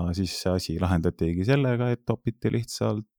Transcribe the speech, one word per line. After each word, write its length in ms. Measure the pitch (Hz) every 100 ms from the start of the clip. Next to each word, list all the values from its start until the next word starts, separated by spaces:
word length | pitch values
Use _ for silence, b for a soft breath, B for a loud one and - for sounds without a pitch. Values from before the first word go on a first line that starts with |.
| 87
siis 260 | 87 92
see 160 | - 95
asi 240 | 92 - 80
lahendatigi 680 | 90 90 85 - 82 87 95
sellega, 400 | 139 135 120 123
et 120 | 120
topiti 460 | - 113 - - 120
lihtsalt, 540 | 117 117 - 110 107 104